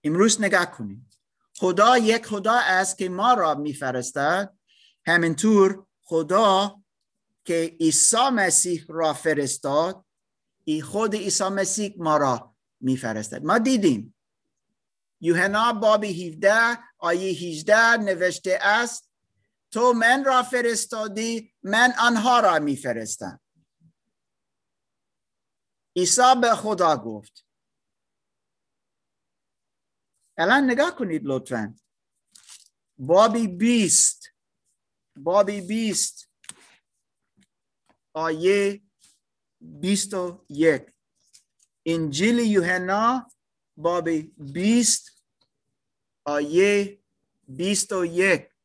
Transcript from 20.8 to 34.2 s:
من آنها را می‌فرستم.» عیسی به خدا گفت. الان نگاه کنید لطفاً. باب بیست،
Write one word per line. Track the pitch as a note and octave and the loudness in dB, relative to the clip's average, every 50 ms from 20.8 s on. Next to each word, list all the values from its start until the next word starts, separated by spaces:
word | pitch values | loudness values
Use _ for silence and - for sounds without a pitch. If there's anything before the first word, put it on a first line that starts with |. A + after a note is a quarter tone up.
| - - - A3 G#3+ G#3+ G3 G#3+ A3+ A#3 A#3 A3+ A3 _ _ _ | -6 -6 -8 -8 -8 -8 -6 -6 -6 -4 -6 -8 -10 _ _ _
من | - F#3+ G3+ A3 B3 B3+ B3 - | -6 -2 2 4 4 2 2 2
آنها | A#3 A#3+ A#3+ A3 G#3 B3+ B3 A#3+ | 2 2 2 2 2 2 4 4
را | G#3 F#3 E3+ D#3 | 4 4 2 2
می‌فرستم.» | D3+ D3 C#3 C3 - B2+ A#2+ A#2 A2 G#2 - - G#2+ F#2 - C3 _ _ _ _ _ _ _ _ _ _ _ _ _ _ _ _ _ _ _ _ _ _ _ _ _ _ _ _ _ _ _ _ _ _ _ _ _ _ _ _ _ _ _ _ _ _ _ _ _ _ _ | 0 -2 -4 -4 -4 -6 -6 -6 -6 -10 -10 -10 -10 -12 -12 -14 _ _ _ _ _ _ _ _ _ _ _ _ _ _ _ _ _ _ _ _ _ _ _ _ _ _ _ _ _ _ _ _ _ _ _ _ _ _ _ _ _ _ _ _ _ _ _ _ _ _ _
عیسی | F3+ F3+ F3 - B3 B3 B3+ C4 B3 | -2 0 0 4 4 6 6 6 4
به | A#3+ A#3 A3 | 4 2 0
خدا | - - G#3 G#3 F3 F3+ D#3+ D3+ | 0 -2 -4 0 2 2 2 2
گفت. | B2 G#2 A2+ G#2+ G#2 G2+ - _ - _ _ _ _ _ _ _ _ _ _ _ _ _ _ _ _ _ _ _ _ _ _ _ _ _ _ _ _ _ _ _ _ _ _ _ _ _ _ _ _ _ _ _ _ _ _ _ _ _ _ _ _ _ _ _ _ _ _ _ - | 0 -4 -12 -12 -12 -16 -20 _ -20 _ _ _ _ _ _ _ _ _ _ _ _ _ _ _ _ _ _ _ _ _ _ _ _ _ _ _ _ _ _ _ _ _ _ _ _ _ _ _ _ _ _ _ _ _ _ _ _ _ _ _ _ _ _ _ _ _ _ _ -2
الان | E3 F#3+ B3 C#4 C#4 B3+ | 2 2 4 4 4 2
نگاه | B3 - D4 F4+ F4 | 2 0 0 -2 -2
کنید | - B3 F#3 D#3+ D3+ A2 | -6 -6 -4 -4 -6 -4
لطفاً. | C3+ C3+ C3 C3 - B2+ A2+ G#2+ G2+ A2 _ _ _ _ _ _ _ _ _ _ _ _ - _ - - - _ _ _ _ _ _ _ - | -4 -4 -4 -4 -6 -6 -6 -6 -8 -10 _ _ _ _ _ _ _ _ _ _ _ _ -20 _ -20 -20 -20 _ _ _ _ _ _ _ -14
باب | C3 C3+ E3+ F#3+ A3 A3+ G#3 A#3 | -2 2 4 4 6 4 2 0
بیست، | A3+ G3 F3+ F3 G#3+ A#3 A#3+ A3+ G#3 D#3+ - - - - - - | -2 -4 -2 0 0 2 2 2 2 2 2 2 2 0 -2 -6